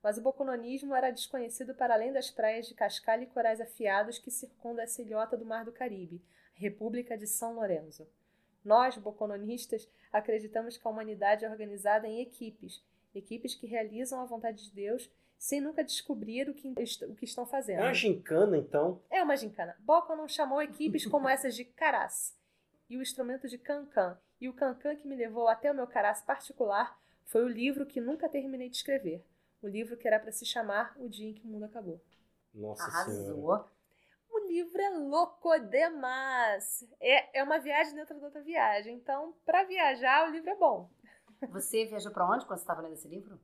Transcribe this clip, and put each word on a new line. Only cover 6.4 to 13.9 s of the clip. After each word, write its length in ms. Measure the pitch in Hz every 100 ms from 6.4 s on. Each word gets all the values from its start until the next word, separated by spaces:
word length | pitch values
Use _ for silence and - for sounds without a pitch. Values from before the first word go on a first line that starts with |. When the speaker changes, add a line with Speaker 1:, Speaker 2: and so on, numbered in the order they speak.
| _ _
Speaker 1:
a 20 |
República 560 | 202 208 220 240 240 220
de 100 | 208
São 260 | - 233
Lourenço. 540 | 226 208 165 156 - 156 _ _ _ _ _
Nós, 340 | 202 220 254 247
bokononistas, 920 | 208 208 214 202 208 240 - 226 - _ _
acreditamos 680 | 214 214 220 214 220 226 233
que 100 | 226
a 20 |
humanidade 540 | 220 220 208 202 214 220
é 40 |
organizada 580 | 220 208 202 202 214 220
em 140 | 226
equipes, 600 | 247 - 226 220 180 - _ _ _
equipes 400 | 196 196 226 254
que 140 | - 226
realizam 520 | 233 220